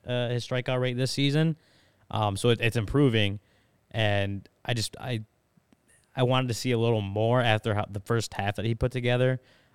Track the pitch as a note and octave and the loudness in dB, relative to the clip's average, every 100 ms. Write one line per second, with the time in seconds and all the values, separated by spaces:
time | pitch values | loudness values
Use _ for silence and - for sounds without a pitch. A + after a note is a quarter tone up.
0 | - B2 A#2+ A#2+ - B2+ B2 B2+ B2+ B2 | -6 -4 -2 -4 -4 -4 -2 -2 -2 0
1 | C3 - C#3 D3 D#3+ D#3 _ _ _ _ | -2 0 2 2 2 0 _ _ _ _
2 | _ A2 G#2 G2 A#2+ A2+ A#2 A#2+ G#2 C#3 | _ -2 0 2 2 2 2 0 0 2
3 | C#3+ A2+ G2+ G#2 - _ _ _ _ - | 4 4 2 -2 -10 _ _ _ _ -2
4 | G#2+ G2+ G2+ G2+ - _ - A#2+ G#2 - | 0 2 0 -4 -10 _ -6 -4 -4 -8
5 | B2+ A#2+ G#2+ _ _ _ _ _ _ _ | -8 -8 -8 _ _ _ _ _ _ _
6 | _ - B2+ B2+ B2+ A2 C3 A#2+ A2+ A2+ | _ -2 2 2 0 -2 0 2 2 2
7 | G2+ G2+ A2+ B2 A#2+ G#2+ A2+ G#2 G#2+ G2+ | 0 0 2 4 4 2 2 -2 -2 -8
8 | - A#2 - - G2+ G2+ G#2+ A2+ B2+ B2+ | -2 -2 -2 -4 -4 -2 -2 -2 -2 -2
9 | A#2+ B2 B2+ B2+ - _ _ | 0 2 2 0 -8 _ _